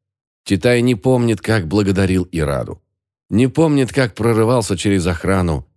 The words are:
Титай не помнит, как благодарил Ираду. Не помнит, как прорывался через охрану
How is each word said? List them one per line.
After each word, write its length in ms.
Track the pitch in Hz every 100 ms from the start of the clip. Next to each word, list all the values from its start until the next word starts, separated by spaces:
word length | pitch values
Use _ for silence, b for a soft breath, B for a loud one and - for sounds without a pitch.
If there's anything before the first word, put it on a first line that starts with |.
| _ _ _ _
Титай 380 | - 95 123 123
не 140 | 123 123
помнит, 460 | 131 127 120 104
как 260 | - 110 80
благодарил 600 | 101 101 95 95 92 87
Ираду. 500 | 82 73 67 52 - _ _ _ _ _
Не 180 | 98 127
помнит, 440 | 151 160 143 123
как 240 | - 120 -
прорывался 640 | 113 110 110 127 101 92
через 300 | 104 98 87
охрану 580 | 85 80 98 87 73 -